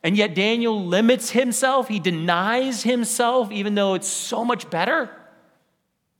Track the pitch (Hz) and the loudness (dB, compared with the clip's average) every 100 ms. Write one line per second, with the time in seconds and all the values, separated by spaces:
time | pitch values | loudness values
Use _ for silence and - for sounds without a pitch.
0 | 165 202 208 160 208 233 233 214 180 185 | 2 2 0 0 0 0 0 -2 0 4
1 | 226 254 - 233 254 226 262 269 240 214 | 4 2 2 0 0 0 2 0 0 -2
2 | 175 165 170 175 196 240 262 226 220 247 | -2 -2 0 0 2 0 -2 -2 0 0
3 | 226 - 233 254 208 208 202 208 196 185 | -2 0 2 2 0 -4 -2 0 2 0
4 | 190 - - 220 233 240 - 165 196 320 | -4 -8 -6 -4 -2 -4 -4 -2 0 0
5 | 233 - - _ _ _ _ _ _ _ | -2 -12 -20 _ _ _ _ _ _ _
6 | _ _ | _ _